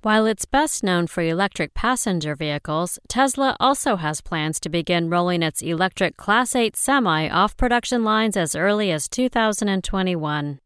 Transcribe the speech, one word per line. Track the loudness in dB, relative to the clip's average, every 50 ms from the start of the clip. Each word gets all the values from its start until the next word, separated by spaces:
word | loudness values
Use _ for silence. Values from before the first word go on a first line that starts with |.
While | 2 2 2 4 4
it's | 2 0 -2 -4
best | 0 2 2 2 2 -2 -2 0
known | 0 2 2 0
for | -2 -2 -2
electric | -2 0 0 0 -2 -2 _ -4 -6 -4
passenger | _ -2 0 0 0 0 0 -2 -2 -2 -2 -4 -6
vehicles, | -4 -4 -4 -4 -4 _ -4 -2 -2 -2 -4 -6 -10 _ -4
Tesla | 2 2 2 2 4 2 0 0 0 2
also | 2 2 2 2 0 0 0
has | 0 0 -2 -4 -4
plans | -6 -6 -4 -2 -2 -2 -4 -4
to | -6 -2
begin | -2 -2 0 0 0 0 2 2
rolling | 2 2 2 2 0 0
its | 0 0 -2 -4
electric | -4 -4 0 0 0 -2 0 0 -2 -2 -2 -6
Class | -2 2 2 2 2 2 0
eight | 0 0 0 0
Semi | -2 0 2 2 2 2 2 2 0 0 0
off | 2 2 2 2 2
production | 0 0 2 2 0 0 0 -2 0 2
lines | 2 2 2 2 2 2
as | 0 0 0 0
early | 0 2 2 2 2 0 0
as | 0 -2 -4 -6
two | -2 -2 -2 0
thousand | 2 2 2 2 0 0 0 0
and | 0 -2
twenty-one. | -2 -2 -2 0 0 0 -2 -2 -2 -2 -2 -2 -4 -6 -8 -10 _